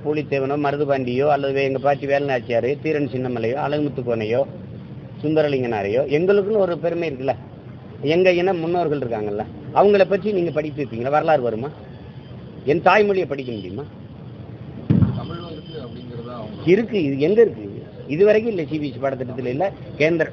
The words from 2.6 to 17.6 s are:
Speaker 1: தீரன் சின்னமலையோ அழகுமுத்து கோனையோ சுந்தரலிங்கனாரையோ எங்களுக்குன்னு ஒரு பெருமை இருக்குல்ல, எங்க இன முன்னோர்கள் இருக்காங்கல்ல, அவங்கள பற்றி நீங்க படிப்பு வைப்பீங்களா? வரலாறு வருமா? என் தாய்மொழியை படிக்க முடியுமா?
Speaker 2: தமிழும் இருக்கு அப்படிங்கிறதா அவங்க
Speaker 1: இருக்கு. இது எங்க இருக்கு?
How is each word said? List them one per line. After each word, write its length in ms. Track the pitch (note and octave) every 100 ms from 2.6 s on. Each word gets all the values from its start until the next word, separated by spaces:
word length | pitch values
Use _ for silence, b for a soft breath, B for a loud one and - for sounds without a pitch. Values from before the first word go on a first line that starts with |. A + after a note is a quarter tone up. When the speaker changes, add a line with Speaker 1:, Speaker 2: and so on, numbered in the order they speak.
| B2 C#3
Speaker 1:
தீரன் 300 | D3+ D3+ C#3+
சின்னமலையோ 440 | B2+ B2+ B2 A2+ C3+
அழகுமுத்து 380 | C#3+ D3 D3 C#3
கோனையோ 380 | A#2+ A#2 G#2+ A#2+ C#3 - - - - - - -
சுந்தரலிங்கனாரையோ 840 | D3+ D#3 D3+ C#3 B2 A2 G2+ A2+ C#3 D3
எங்களுக்குன்னு 460 | F3+ G3+ G3 A3
ஒரு 100 | F#3+ E3
பெருமை 280 | E3+ E3+ E3
இருக்குல்ல, 260 | C3 C3+ B2 - - - - - - C#3
எங்க 160 | E3 F#3
இன 220 | F3 F3+ F#3
முன்னோர்கள் 400 | D#3+ F3+ E3 C#3+
இருக்காங்கல்ல, 420 | B2+ A2+ G#2 G2+ A2 - -
அவங்கள 300 | - F#3+ G3+ F#3
பற்றி 200 | G3 F#3+
நீங்க 200 | G3+ E3+ D3
படிப்பு 240 | D3+ C#3
வைப்பீங்களா? 320 | C3 A2+ B2 D3
வரலாறு 260 | D#3+ D3+ A#2+
வருமா? 220 | A2 C3+ D#3 - - - - - - - - B2
என் 120 | D#3+ F3+
தாய்மொழியை 400 | G3 G#3 F#3+ D#3
படிக்க 240 | C#3 B2+
முடியுமா? 320 | A2 F#2 G2+ D3 - - - - - - - - - - - - -
Speaker 2:
தமிழும் 340 | - E3+ F3
இருக்கு 240 | - - D#3+
அப்படிங்கிறதா 500 | A#2+ A#2 B2 A#2+ A#2 B2
அவங்க 320 | G#2+ G2+ D3+
Speaker 1:
இருக்கு. 260 | F#3+ A#3 G#3 D3
இது 100 | C#3 D3
எங்க 140 | G#3+
இருக்கு? 220 | A3+ -